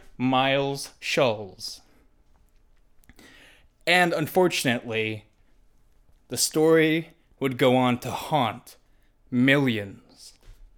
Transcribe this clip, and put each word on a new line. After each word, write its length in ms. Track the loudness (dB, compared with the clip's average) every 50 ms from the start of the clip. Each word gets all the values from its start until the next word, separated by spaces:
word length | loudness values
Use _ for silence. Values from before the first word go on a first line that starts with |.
| -10 -16 -8
Miles 720 | -4 -2 0 0 2 2 2 0 0 -2 -2 -4 -8 -10 -14 -16 -12
Schulz. 840 | -8 -4 0 2 2 2 0 -4 -8 -16 -16 -16 -16 -16 -16 -18 _ _ _ _ _ _ _ _ _ _ _ _ _ _ _ _ _ _ _ _ _ _ _ _ -20 _ -20 -20 -20 -20 -20 -20 -20 -20 -20 _ _ _ _ _ 0
And 260 | 2 4 4 4 2 0
unfortunately, 1120 | -2 -4 -2 0 2 2 2 0 -2 -2 -2 -2 -2 -4 -6 -4 -4 -4 -4 -6 -10 -12 _ _ _ _ _ _ _ _ _ _ _ _ _ _ _ _ _ _ _ _ -10
the 80 | -6
story 720 | -4 -4 -2 0 2 4 4 6 6 4 4 2 -2 -4 -8 -16 _ _ _ _ -6
would 180 | -6 -4 -2
go 180 | 2 2 4 4
on 240 | 4 2 0 0 -2
to 120 | -4 -8
haunt 640 | -10 -8 -6 -2 -2 0 0 -2 -4 -8 -16 -20 -20 _ _ _ _ _ _ _ _ _ _ -4
millions 1040 | -2 2 4 4 4 4 2 0 -2 -4 -6 -10 -14 -20 _ _ _ -20 -20 -20 -20 _ _ -20 -20 -20 -20 -20 _